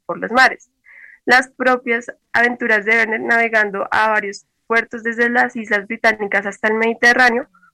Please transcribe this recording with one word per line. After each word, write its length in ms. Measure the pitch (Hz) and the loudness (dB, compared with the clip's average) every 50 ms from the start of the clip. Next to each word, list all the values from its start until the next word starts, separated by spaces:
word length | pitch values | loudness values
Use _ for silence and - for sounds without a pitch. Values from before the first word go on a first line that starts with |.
| _ | _
por 140 | - 170 175 | -10 -8 -6
los 120 | 180 196 | -6 -2
mares. 380 | 226 254 262 233 185 - _ _ _ _ _ - - - - - - _ _ | 2 4 4 4 2 -2 _ _ _ _ _ -20 -20 -20 -20 -20 -20 _ _
Las 240 | - 247 254 269 262 | 2 2 2 2 0
propias 640 | _ - 254 254 254 247 254 247 233 233 240 - - _ _ _ - | _ -2 0 0 0 0 0 -2 -4 -4 -6 -8 -16 _ _ _ 0
aventuras 500 | 226 233 240 247 240 247 233 220 214 196 | 0 2 0 0 -2 0 0 0 0 2
de 80 | 208 | 0
Werner 300 | 226 233 226 214 220 233 | 0 0 0 0 -2 -4
navegando 640 | 254 233 233 233 233 226 220 220 214 208 190 196 - - | -2 0 0 0 0 0 0 0 0 0 -2 -6 -6 -2
a 200 | - - 220 220 | 0 0 2 2
varios 360 | 214 214 202 196 202 - - _ _ _ _ - | 0 0 -2 -4 -8 -12 -16 _ _ _ _ -2
puertos 340 | 233 226 226 - - 233 | -2 -2 -2 -2 -6 -8
desde 280 | 214 233 226 220 240 240 | -6 -6 -2 0 0 0
las 260 | 240 247 247 247 - | 2 0 0 0 -2
Islas 320 | 233 220 208 220 208 196 202 | -8 -6 -4 -4 -4 -4 -6
Británicas 580 | 226 226 - 226 220 214 214 202 202 196 202 | -6 -2 0 0 0 0 -2 -4 -2 -2 -4
hasta 220 | 202 190 - - 214 | -4 -6 -4 -2 -2
el 60 | 214 | 0
Mediterráneo 760 | 220 220 226 226 - - 240 240 247 254 247 226 240 285 - _ _ _ _ | 0 0 0 0 2 2 2 4 4 4 2 2 0 -4 -8 _ _ _ _